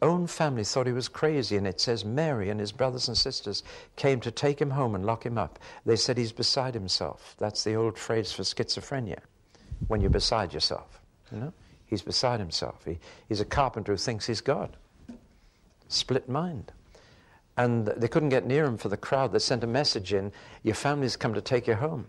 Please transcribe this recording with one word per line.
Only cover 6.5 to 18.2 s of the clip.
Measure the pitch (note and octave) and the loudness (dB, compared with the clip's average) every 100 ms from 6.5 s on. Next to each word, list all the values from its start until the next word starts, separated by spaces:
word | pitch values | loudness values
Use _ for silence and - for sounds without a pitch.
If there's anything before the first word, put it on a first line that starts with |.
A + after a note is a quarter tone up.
| C#3 C3 | 2 0
himself." | A#2 F#2 - E2+ - - - | -2 -2 -2 -2 -6 -14 -4
That's | G#2+ - G#2+ | -2 0 0
the | A2 | 2
old | A2+ G#2 | 2 0
phrase | - A2+ G#2 | 0 0 0
for | - | -4
schizophrenia, | F#2+ - A#2 - - C#3 G#2+ - - _ _ - - - - | -2 -2 -2 -4 -4 -4 -4 -8 -12 _ _ -20 -14 -6 0
when | G#2+ | 2
you're | G2 | 4
beside | G2+ - A2+ F#2 | 4 4 2 0
yourself. | - - - - - - _ - | -2 -2 -4 -8 -20 -20 _ -14
You | G#2+ | -8
know? | C#3+ - - - - | -8 -10 -20 -20 -6
"He's | G#2+ | -6
beside | - F#2 B2+ A#2 | -2 0 0 0
himself. | E2+ - A#1 - - | -2 -4 -6 -6 -8
He, | E2 - - - | -8 -10 -16 -4
he's | G#2 | -2
a | G#2 | 0
carpenter | D3+ C3 A#2 G2 | 2 2 0 -2
who | G2 | -2
thinks | - A2 - | -2 -2 -2
he's | G#2+ | -2
God." | - D3 E2 - - - - - - - - _ _ _ - | 0 0 -4 -10 -20 -20 -20 -20 -20 -20 -20 _ _ _ -6
Split | - - B2+ - | -4 0 -2 -2
mind. | C#3 F3+ C3+ - - - - - - - - _ - | -4 -4 -6 -12 -18 -20 -20 -20 -20 -20 -20 _ 2
And | B2 A#2 G#2 | 2 4 0
they | - A#2 | 0 2
couldn't | E3 | 2